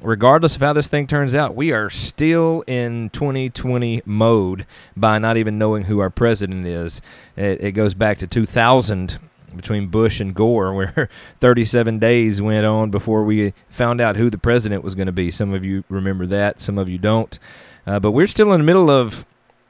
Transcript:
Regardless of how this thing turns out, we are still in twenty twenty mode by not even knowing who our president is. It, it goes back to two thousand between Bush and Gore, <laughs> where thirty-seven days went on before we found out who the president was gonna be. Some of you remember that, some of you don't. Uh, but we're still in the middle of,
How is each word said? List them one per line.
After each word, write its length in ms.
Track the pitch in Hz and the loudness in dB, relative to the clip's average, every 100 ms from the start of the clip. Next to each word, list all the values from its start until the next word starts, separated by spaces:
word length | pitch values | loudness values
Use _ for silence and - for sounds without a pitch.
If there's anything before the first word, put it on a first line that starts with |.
Regardless 520 | 110 104 123 156 165 - | -4 2 4 6 4 0
of 60 | |
how 120 | 143 | 0
this 140 | 147 143 | 0 0
thing 200 | 147 135 | -2 -2
turns 260 | 147 135 | -2 0
out, 220 | 143 139 120 | 0 -2 -2
we 160 | 160 | -2
are 180 | 113 104 | -2 -4
still 760 | - - - 156 165 165 165 - | -6 -8 -2 0 2 2 -2 -4
in 420 | 123 120 117 110 | -4 -4 -6 -8
twenty 400 | - 143 131 131 | -6 -4 -4 -6
twenty 540 | - 127 123 120 110 - | -6 -4 -2 -2 -4 -4
mode 640 | 107 113 113 92 95 - - - 98 | 2 4 4 2 -4 -12 -20 -18 0
by 220 | 107 107 | 2 2
not 200 | 110 113 | 2 0
even 200 | 110 107 | 0 0
knowing 280 | 107 107 98 | 0 0 -2
who 120 | 101 | -2
our 140 | 95 | -2
president 560 | - 117 101 95 92 87 | 0 0 0 -2 -6 -6
is. 340 | 85 85 - - - - - | -6 -8 -10 -16 -20 -18 -6
It, 280 | 101 92 | -4 -2
it 80 | 101 | -4
goes 240 | 101 107 92 | 0 0 0
back 240 | 107 101 | 0 -2
to 80 | 92 | -2
two 180 | 120 107 | -2 0
thousand 720 | 120 117 131 110 95 90 - - _ - 85 | 2 4 4 2 -4 -6 -10 -18 _ -20 -16
between 320 | - 104 95 | -6 -6 -2
Bush 320 | 107 113 - | 0 0 0
and 160 | 98 92 | -6 0
Gore, 360 | 113 113 95 | 2 2 0
<laughs> 20 | 98 | -2
where 340 | 92 160 123 - - _ | -4 -4 -6 -8 -20 _
thirty-seven 580 | 123 120 110 120 113 110 | 4 4 2 2 0 2
days 420 | 110 120 110 101 | 2 4 2 0
went 280 | 107 107 107 | 0 0 2
on 240 | 110 110 | 0 -2
before 320 | 98 113 107 | -2 -2 0
we 320 | 107 107 101 - _ | 0 0 -2 -4 _
found 300 | - 120 120 | -2 -2 0
out 180 | 113 98 | 0 2
who 120 | 120 | 0
the 80 | 104 | 0
president 460 | 117 123 107 98 | 0 0 -2 -6
was 100 | 95 | -6
gonna 180 | 95 95 | -4 -4
be. 200 | 90 87 | -2 -4
Some 200 | - 101 | -2 -4
of 140 | 95 95 | -4 -4
you 180 | 98 - | -6 -4
remember 380 | 95 98 95 90 | -4 -4 -4 -2
that, 320 | 101 101 - | 0 0 -2
some 180 | - 101 | -6 -4
of 100 | 92 | -4
you 120 | 90 | -2
don't. 400 | 104 113 - - - - - - - | 0 0 -2 -10 -20 -20 -20 -16 -6
Uh, 120 | 101 | -2
but 120 | 104 | 2
we're 160 | 120 196 | 2 2
still 260 | - 208 | 4 4
in 60 | 180 | 6
the 60 | 151 | 6
middle 260 | 190 160 | 6 6
of, 340 | 135 117 - - _ _ _ | 4 2 -6 -16 _ _ _